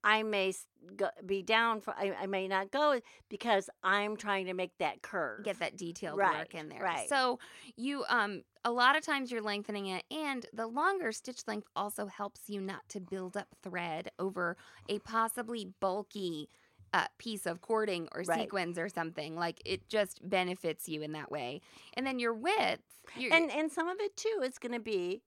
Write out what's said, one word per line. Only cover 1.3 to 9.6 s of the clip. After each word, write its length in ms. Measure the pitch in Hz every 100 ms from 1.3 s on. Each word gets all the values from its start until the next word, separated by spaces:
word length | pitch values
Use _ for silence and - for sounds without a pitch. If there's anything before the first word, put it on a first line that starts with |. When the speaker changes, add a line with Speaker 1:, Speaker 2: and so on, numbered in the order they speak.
| 196
Speaker 1:
down 380 | 185 220 233 220
for, 140 | 214 -
I, 160 | 196 180
I 60 | 190
may 200 | 196 190
not 240 | 190 196
go 300 | 277 302 254 - - _
because 400 | 202 240 202 196 -
I'm 360 | 190 202 208 208
trying 260 | 208 196 185
to 60 |
make 240 | 185 180 _
that 240 | 156 -
curve. 440 | - 190 143 107
Speaker 2:
Get 160 | - 190
that 180 | 170 190
detailed 400 | 170 170 175 165
Speaker 1:
Right, 220 | 190 151
Speaker 2:
work 140 | 160
in 140 | 170 156
there. 140 | 147
Speaker 1:
right. 260 | 185 160 107
Speaker 2:
So 300 | 277 254 247 - - - -
you, 280 | 254 285 262
um, 320 | 240 202 196 - _ 240
a 40 |
lot 260 | 240 247 302
of 60 |
times 300 | 302 277 254
you're 80 | 233
lengthening 460 | 208 202